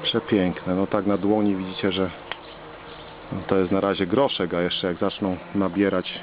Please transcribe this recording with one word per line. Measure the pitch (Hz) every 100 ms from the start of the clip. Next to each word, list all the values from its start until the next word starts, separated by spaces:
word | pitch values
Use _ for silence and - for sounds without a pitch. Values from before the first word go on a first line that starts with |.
Przepiękne. | - 117 - 107 90 85 - 92
No, | 98
tak | 107 98
na | 101
dłoni | 98 107 104 95
widzicie, | 92 95 101
że, | 92 92 82 - - - - - - - - - - -
no, | 101 -
to | 98
jest | 92
na | 95
razie | 98 95 95
groszek, | 82 139 - 90
a | 87
jeszcze | 87 - 95
jak | 85
zaczną | 101 - 101 90 - 101
nabierać | 95 90 101 92 90 -